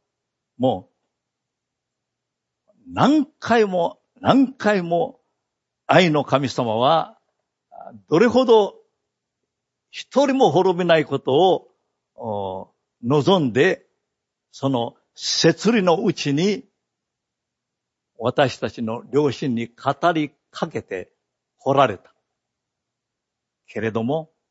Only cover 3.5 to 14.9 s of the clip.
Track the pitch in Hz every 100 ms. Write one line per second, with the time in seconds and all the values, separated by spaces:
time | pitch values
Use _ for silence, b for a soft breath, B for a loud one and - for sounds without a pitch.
3.5 | 233 208 180 170 - _ _ - 233 254
4.5 | - 208 208 170 170 160 - _ _ _
5.5 | _ _ _ - 151 180 151 135 135 135
6.5 | - 120 110 127 160 214 226 _ _ _
7.5 | _ _ - - - _ 151 233 247 262
8.5 | 220 196 - _ _ _ _ _ _ _
9.5 | _ _ _ _ - - 247 277 269 214
10.5 | 147 185 170 175 160 147 139 - 139 185
11.5 | 156 - _ _ _ _ - 117 101 95
12.5 | 95 - _ _ _ 120 147 139 190 135
13.5 | 107 175 - _ _ _ _ _ _ _
14.5 | - 139 127 117